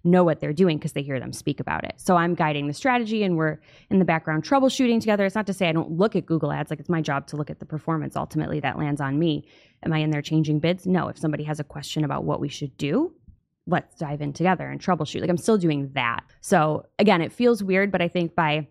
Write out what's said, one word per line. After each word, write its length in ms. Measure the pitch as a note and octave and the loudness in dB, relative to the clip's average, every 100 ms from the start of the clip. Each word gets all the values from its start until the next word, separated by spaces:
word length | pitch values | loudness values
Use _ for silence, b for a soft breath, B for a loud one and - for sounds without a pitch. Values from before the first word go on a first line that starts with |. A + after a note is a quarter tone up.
know 180 | E3+ F3+ | 2 4
what 160 | F3 C#3+ | 2 0
they're 140 | D3 | -4
doing 260 | D3+ F#3 D3+ | 2 2 2
'cause 140 | D#3 | -6
they 100 | D3 | -8
hear 160 | C#3+ C3 | -6 -6
them 140 | A#2 | -8
speak 260 | B2+ - D3 | -8 -6 -6
about 240 | - D#2 | -4 -6
it. 100 | - - | -6 -6
So 200 | - F3 | 2 4
I'm 200 | E3+ F3 | 4 0
guiding 320 | D#3 D3 C#3+ | 0 0 -4
the 40 | |
strategy 520 | D3 C4+ B3 A3 A3 | -2 0 0 0 0
and 120 | G3+ E3 | 2 2
we're 220 | D#3 D#3 b b b | 0 -2 b b b
in 80 | F#3+ | 2
the 60 | |
background 400 | F#3 D#3+ - D#3 | 4 2 0 -4
troubleshooting 560 | - C#4 C4 - B3+ A3+ | 2 4 4 4 2 4
together. 260 | G#3+ G#3 G3 | 2 2 2
It's 80 | |
not 140 | G#3+ G3+ | 0 -4
to 40 | |
say 160 | F#3 F3 | -2 0
I 40 | |
don't 180 | D#3+ - | 0 -2
look 240 | D#3+ G#3+ | 0 2
at 100 | G3 | 2
Google 280 | - E3 D3 | 0 -2 0
Ads. 180 | D3 D3 | -4 -6
Like, 80 | D3+ | -8
it's 100 | C#3+ | -2
my 140 | E3+ | -2
job 240 | D3+ C#3+ C#3 | 0 -4 -6
to 80 | D3+ | -8
look 140 | D3 | -8
at 80 | D3+ | -10
the 80 | - | -10
performance 480 | D#3 - D#3+ C#3 - | -8 -4 -4 -4 -6
ultimately 440 | C#3 D#3 D3+ D3+ | -4 -4 -2 -2
that 180 | C#3+ - | -4 -4
lands 220 | D3 D3 | -4 -2
on 180 | C#3 C#3 | -2 0
me. 260 | E3+ D3 b b b b | 0 -2 b b b b
Am 100 | D#3+ | -4
I 60 | D#3 | 0
in 120 | D#3 | 0
there 120 | D3+ | -2
changing 380 | D3 D#3 D3+ D3+ | 0 0 2 2
bids? 260 | D#3+ F#3 F#3 | 0 0 0
No. 220 | F#3 C#3+ | 0 -2
If 100 | - | -4
somebody 240 | D#3+ D3 | -4 -4
has 140 | D3+ D3+ | -6 -6
a 60 | |
question 400 | C#3+ D3 C#3 - | -8 -12 -8 -2
about 180 | D3 C#3 | -2 -2
what 160 | D#3 D3 | -4 -4
we 100 | C#3+ | -6
should 280 | - C#3+ - | -8 -10 -6
do, 360 | C#3+ G#3 E4+ - - - _ _ - | -2 0 -2 -6 -20 -20 _ _ -4
let's 300 | E3 - _ | -4 -4 _
dive 240 | D3+ D3 | -8 -6
in 120 | D3 | -6
together 360 | C#3 F3 F3+ C#3 | 0 0 0 -4
and 120 | C#3+ | -6
troubleshoot. 400 | - F3 D3+ - | -2 -2 -2 -4
Like, 100 | E3+ | -2
I'm 60 | F3 | 0
still 220 | - A3 | 2 4
doing 320 | E3+ C#3+ C#3 | 4 0 -2
that. 300 | C3+ A#2+ - _ b | -2 -2 -2 _ b
So 440 | - F#3+ D#3 D3+ - - | 2 4 4 0 -6 2
again, 200 | G#3 F3+ | 4 4
it 120 | E3 | 0
feels 320 | - A#3+ A#3 | 2 2 2
weird, 260 | F#3+ F#3 G3+ | 2 2 2
but 100 | F#3 | 0
I 60 | F3 | 0
think 300 | F3+ E3+ - | 0 0 0
by 320 | D#3+ D3+ C#3+ | 0 0 -4